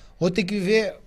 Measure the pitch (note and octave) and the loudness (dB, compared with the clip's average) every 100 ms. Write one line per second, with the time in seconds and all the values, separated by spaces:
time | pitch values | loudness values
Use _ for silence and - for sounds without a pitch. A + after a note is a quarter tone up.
0 | - - F3 F3+ F#3 G#3 F#3 A3 G#3 - | -20 -4 0 0 -2 -2 2 2 0 -6